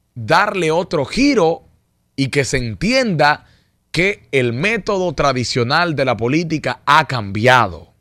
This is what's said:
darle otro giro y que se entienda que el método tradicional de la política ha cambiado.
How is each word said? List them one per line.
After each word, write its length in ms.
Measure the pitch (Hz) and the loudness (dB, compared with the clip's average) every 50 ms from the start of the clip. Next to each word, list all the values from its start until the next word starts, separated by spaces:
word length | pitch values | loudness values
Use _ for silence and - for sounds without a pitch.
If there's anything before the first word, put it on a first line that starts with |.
| _ _ - | _ _ -14
darle 560 | 120 110 104 156 175 208 214 202 190 170 156 | -8 -2 0 2 2 2 0 -2 -2 0 0
otro 340 | 156 175 190 - 180 151 131 | 0 -2 -2 -2 -2 -4 -4
giro 600 | - - 214 269 285 277 214 165 160 165 - - _ _ _ _ _ _ _ _ _ _ | -4 -2 0 2 2 2 4 2 2 0 -2 -8 _ _ _ _ _ _ _ _ _ _
y 120 | - 139 120 | -4 -4 -2
que 160 | - 147 135 | 0 -2 -2
se 120 | - - | 0 -2
entienda 920 | 131 123 117 104 - - 214 254 269 254 220 175 147 147 147 147 - - _ _ _ _ _ _ _ _ _ | -4 -4 -4 -6 -4 -2 0 0 0 0 0 2 2 2 2 2 0 -4 _ _ _ _ _ _ _ _ _
que 380 | - 160 180 196 208 - _ _ - | -2 -2 0 0 -2 -4 _ _ -2
el 200 | 135 123 120 117 | 0 0 0 0
método 580 | 123 170 208 233 214 - - 202 190 185 175 139 | -2 -2 -2 -2 -4 -4 -4 -2 -2 -2 -2 -2
tradicional 840 | - 147 139 131 127 117 - - 127 120 120 147 165 175 175 151 | -2 0 0 0 -2 -2 -2 -2 -2 -2 0 0 0 0 0 -2
de 80 | 131 135 | -2 -2
la 120 | 127 117 | -2 -2
política 640 | 98 113 120 143 165 180 160 160 147 - 127 123 - _ | 0 -2 -2 0 -2 -2 -2 -4 -4 -4 -6 -8 -4 _
ha 200 | - 143 156 156 | 4 4 4 4
cambiado. 840 | - 135 120 104 98 98 107 107 123 127 123 113 95 85 80 - - _ _ | 2 -2 -6 -6 -6 -4 0 4 4 6 6 4 2 -2 -10 -18 -20 _ _